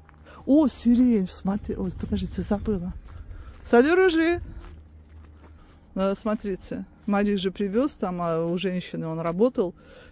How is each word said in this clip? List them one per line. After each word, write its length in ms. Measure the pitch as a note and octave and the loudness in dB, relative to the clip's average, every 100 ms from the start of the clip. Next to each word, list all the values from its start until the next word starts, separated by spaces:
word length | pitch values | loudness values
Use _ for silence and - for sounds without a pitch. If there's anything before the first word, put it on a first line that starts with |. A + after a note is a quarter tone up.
| - - - - - | -20 -20 -20 -16 2
О, 220 | C#4 C#4+ | 4 4
сирень, 640 | - A#3 A#3+ B3+ A3+ F#3 | 2 2 4 6 4 0
смотри, 460 | - F#3+ G3+ - - | -4 -4 -4 -4 -6
ой, 140 | - | -6
подождите, 500 | - - G3+ F#3 - | -6 -4 -4 -4 -6
забыла. 520 | F3 G3+ A3 G3+ F3 - - - - - - - - | -4 -2 -2 -4 -4 -10 -14 -18 -16 -16 -16 -18 4
Салют, 260 | A#3+ C4+ F4+ | 6 6 6
Рыжий! 440 | F#4+ D#4+ E4 F4 - - - - - - - - - - - - - - - - | 4 4 2 0 -6 -16 -18 -20 -20 -20 -20 -20 -20 -20 -20 -20 -20 -20 -12 -2
Э, 180 | G3 G3 | -2 0
смотрите, 680 | A3 G#3+ G#3 F#3 - - G3 - - | -2 -4 -4 -8 -8 -10 -10 -10 -2
Мари 300 | G3+ G#3 G3+ | 2 2 0
же 160 | F#3 | -2
привёз, 400 | F#3 G3+ G3+ D4 | -2 -2 0 0
там, 300 | - F#3+ F3+ | -2 -6 -2
а, 240 | E3+ E3 E3+ | -2 0 0
у 120 | F3+ | -2
женщины 500 | F#3+ F3+ - E3 E3 | -2 -4 -6 -8 -6
он 120 | D#3+ | -4
работал, 560 | E3 F3 A#3+ B3 F#3 - - - - | -4 2 2 2 -4 -4 -20 -20 -20